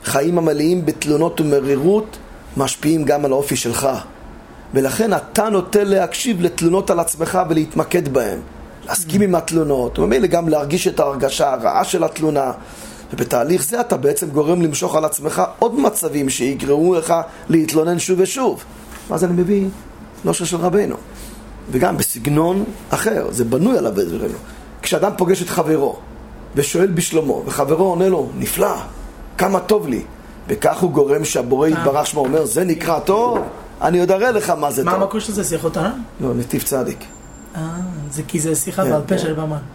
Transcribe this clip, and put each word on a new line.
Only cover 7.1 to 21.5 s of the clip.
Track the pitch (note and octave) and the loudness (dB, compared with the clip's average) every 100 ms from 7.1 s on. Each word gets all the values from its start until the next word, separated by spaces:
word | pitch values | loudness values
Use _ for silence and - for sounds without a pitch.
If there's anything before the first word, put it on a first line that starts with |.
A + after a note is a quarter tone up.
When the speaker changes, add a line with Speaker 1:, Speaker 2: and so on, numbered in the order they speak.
| - D#3+ F#3 E3+ | -2 -2 0 2
Speaker 1:
ולהתמקד | D#3+ D#3 - D#3+ F3+ D3 | 2 0 -2 0 0 2
בהם. | C3 A2 F2 - - - - - | 0 0 -4 -8 -18 -18 -18 -6
להסכים | - E3 F#3+ | -4 0 2
עם | G3+ E3+ | 4 2
התלונות, | D#3+ E3 D3+ C#3 A#2+ - | 2 0 2 2 0 0
וממילא | F3 A3 F#3 | 2 4 4
גם | E3+ E3 | 2 2
להרגיש | D#3 C#3+ E3+ F#3 | 0 2 0 0
את | E3+ | 0
ההרגשה | C#3+ C#3 C#3 - D3 | 0 2 -2 0 0
הרעה | C3 A2+ - | 2 2 2
של | G3 F#3 | 0 0
התלונה. | D#3+ - D#3 D3 C3+ B2 - - - - - | 0 0 0 0 0 -4 -12 -16 -16 -16 -12
ובתהליך | - B2 B2+ A#2+ F3+ | -6 -2 0 2 0
זה | - A#3 | 0 -2
אתה | A#3 F3 | 0 2
בעצם | C#3+ G#3+ E3+ | 2 0 -2
גורם | C#3+ D3+ F3+ | 0 2 2
למשוך | E3 C#3+ F3+ D#3 | 2 0 0 0
על | D#3 | 0
עצמך | D3+ D3 - F#3 - | -2 -4 -2 -2 2
עוד | A#3+ A#3 | 0 4
מצבים | C#4 - D#3+ C#3+ C3+ | 0 2 -2 0 -2
שיגרמו | - B2+ C3+ C3+ C#3+ E3+ F3+ | 0 -2 -2 0 2 4 2
לך | D#3+ E3+ - - - | 2 0 0 -12 0
להתלונן | D#3+ D#3 D3+ D#3+ F3 | 2 2 2 2 0
שוב | - F#3 | 0 2
ושוב. | F#3 - B3+ C3+ - - - - - | 2 2 0 -2 -8 -18 -18 -18 -6
ואז | E3 | 0
אני | F3+ | 2
מביא | F3 F3+ G3+ F#3+ F#3 - - - - E3 | 2 2 2 2 -4 -16 -18 -20 -6 -2
לא | |
של | E3 E3+ E3+ | -2 -2 0
רבנו. | F3+ F#3 G#3 - - - - - - | 2 2 0 -4 -10 -16 -16 -16 -18